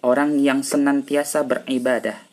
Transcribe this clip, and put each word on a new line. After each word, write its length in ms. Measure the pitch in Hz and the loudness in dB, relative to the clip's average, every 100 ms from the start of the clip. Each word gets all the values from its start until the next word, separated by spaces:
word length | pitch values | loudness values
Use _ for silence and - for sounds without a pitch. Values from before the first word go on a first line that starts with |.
orang 400 | 127 127 147 147 | 2 2 2 2
yang 240 | 139 135 139 | 2 2 0
senantiasa 800 | 147 143 143 139 143 147 156 139 | 0 2 0 0 -2 0 -2 -2
beribadah 720 | 127 - 131 127 120 110 110 - | -4 -2 -2 0 -2 -2 -8 -16